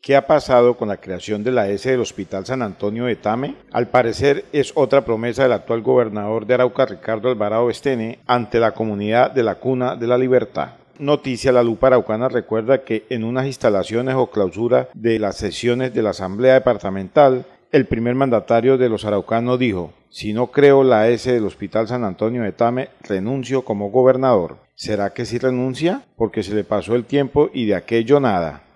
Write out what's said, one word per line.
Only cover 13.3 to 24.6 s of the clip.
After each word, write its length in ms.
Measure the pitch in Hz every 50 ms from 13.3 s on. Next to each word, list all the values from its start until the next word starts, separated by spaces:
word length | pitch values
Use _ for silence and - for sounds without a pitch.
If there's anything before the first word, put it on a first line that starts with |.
| 123 131 131
instalaciones 720 | 139 127 - - 113 101 95 90 - 107 117 127 135 131
o 160 | 131 123 -
clausura 560 | - 107 98 90 85 101 117 120 123 127 127 - -
de 260 | - 110 117 113 107
las 160 | 107 98 92
sesiones 580 | - 113 98 85 - - 120 120 123 131 127 110
de 80 | 127
la 80 | 110 104
Asamblea 440 | 92 - 95 92 95 104 123 131 131
Departamental, 920 | 131 131 127 117 98 - 101 95 98 95 90 _ 147 143 135 131 127 131 - - _ _ _
el 160 | - 147 123
primer 300 | - - 113 117 120 123
mandatario 640 | 131 139 135 117 107 - - 120 117 113 131 135 127
de 100 | 127 120
los 160 | 110 101 107
araucanos 560 | 107 104 98 90 - 113 117 120 123 127 127
dijo: 320 | 127 120 98 90 85 78 _ _ _ _
"Si 240 | - - - 107
no 160 | 104 113 123 120
creo 340 | - 143 143 143 139 139
la 260 | 135 127 120 107 107 117
S 220 | 120 107 - 127
del 160 | 123 120 107
Hospital 400 | 95 - _ 101 92 - 107 113
San 160 | 104 123 123
Antonio 400 | 117 98 90 - 104 113 123 123
de 80 | 113 98
Tame, 380 | 87 - 117 117 123 127 139 - _ _
renuncio 600 | - - 104 95 95 113 135 135 123 113 135 131
como 300 | 127 - 110 101 101 101
gobernador". 640 | 101 131 127 127 131 127 131 131 120 98 85 78 67 -